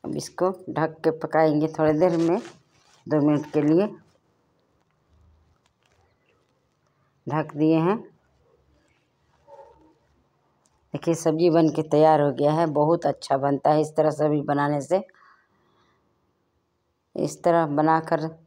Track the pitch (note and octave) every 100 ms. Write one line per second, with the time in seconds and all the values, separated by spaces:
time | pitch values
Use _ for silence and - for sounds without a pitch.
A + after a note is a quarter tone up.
0 | - D3 - - F#3 F#3 - D3 D#3 D#3
1 | D#3+ D#3 D3+ D#3 D#3 D3+ D#3 D#3 D#3 D3+
2 | F3+ E3+ E3 G3 - - _ _ _ _
3 | - D3+ D3 D3 D3 D3+ D3 E3 G#3 -
4 | _ _ _ _ _ _ _ _ _ _
5 | _ _ _ _ _ _ _ _ _ _
6 | _ _ _ _ _ _ _ _ _ _
7 | _ _ - D3 D3+ D3 D#3 D#3+ E3+ A3+
8 | - _ _ _ _ _ _ _ _ _
9 | _ _ _ _ _ C#5+ - _ D#4 _
10 | _ _ _ _ _ _ _ _ _ D3
11 | - E3 E3 D#3 F3 D#3+ D#3+ D#3 D#3 D3+
12 | D#3 D#3 D3 B2 C#3+ D#3 E3 D3 D3+ E3+
13 | D#3+ C3+ - C#3 C#3 C#3+ - D3+ D3+ D#3
14 | D#3 D3 D3+ D3+ D3 C#3+ C#3+ D3 C3+ F#3
15 | - _ _ _ _ _ _ _ _ _
16 | _ _ _ _ _ _ _ _ _ _
17 | _ - D3 - F3 E3+ D#3+ C#3+ D#3 D#3+
18 | D#3+ D#3+ D#3+ D#3+